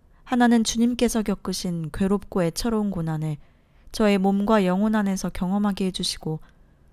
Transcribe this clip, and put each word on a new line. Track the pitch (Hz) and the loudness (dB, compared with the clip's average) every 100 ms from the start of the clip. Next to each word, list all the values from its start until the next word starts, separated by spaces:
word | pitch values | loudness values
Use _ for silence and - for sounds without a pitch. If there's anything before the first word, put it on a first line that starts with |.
| _ _ | _ _
하나는 | - 247 240 233 | -4 4 6 4
주님께서 | 220 226 240 240 233 226 | 2 0 0 2 0 0
겪으신 | 208 190 - 185 185 170 156 | -2 -4 -4 -6 -4 -4 -6
괴롭고 | - 190 202 - 196 | -2 0 0 -2 -2
애처로운 | 170 - 240 220 208 | 0 -2 -2 -2 -2
고난을 | 185 160 156 156 147 - _ _ _ - | -4 -4 -4 -4 -6 -10 _ _ _ -16
저의 | - 214 202 | 0 2 4
몸과 | 196 196 208 220 | 2 2 4 4
영혼 | 185 185 214 | 4 2 2
안에서 | 214 196 190 180 | 0 0 -2 -4
경험하게 | - 180 202 208 190 190 | -4 -2 0 0 0 -4
해주시고 | 180 175 - 160 156 - _ _ _ _ | -4 -6 -6 -8 -8 -10 _ _ _ _